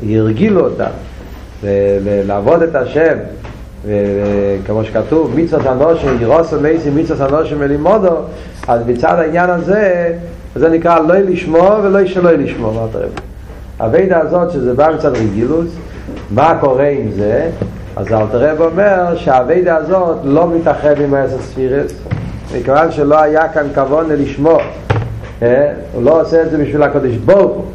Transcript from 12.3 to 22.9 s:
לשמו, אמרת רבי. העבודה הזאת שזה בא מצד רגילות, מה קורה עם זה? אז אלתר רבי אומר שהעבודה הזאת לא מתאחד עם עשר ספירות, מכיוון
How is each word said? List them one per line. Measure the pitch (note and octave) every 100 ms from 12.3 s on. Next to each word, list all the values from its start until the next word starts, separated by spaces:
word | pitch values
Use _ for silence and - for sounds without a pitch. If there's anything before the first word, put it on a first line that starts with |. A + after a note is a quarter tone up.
לשמו, | E3 B2+ A#2 A2+
אמרת | A2 A2+ A2
רבי. | - - - - - - - -
העבודה | - D#3+ F#3 F3
הזאת | D#3 F3+ E3+
שזה | D#3 B2
בא | B2 D3+
מצד | D#3 D3+ B2
רגילות, | A2 G2 A#2+ D#3+ E3+ - - - - - -
מה | G#2 D3+ E3
קורה | C#3+ C3 C#3+
עם | C#3 G#2+ G2
זה? | G#2 A#2+ E3 E3 - - - -
אז | G2
אלתר | A2 G#2+ C3 C#3+
רבי | D#3
אומר | E3 E3+ G#3 F#3+ F3 E3
שהעבודה | - C3 B2 E3+ F3+ D#3+
הזאת | D3+ F#3+ F3 D#3+
לא | C3+ C#3+ E3+ E3
מתאחד | D#3+ C#3+ D3+ C#3+
עם | C#3+
עשר | C#3 C3 C3
ספירות, | A2 - C3 C3+ - - - - - - -
מכיוון | B2 - C#3 E3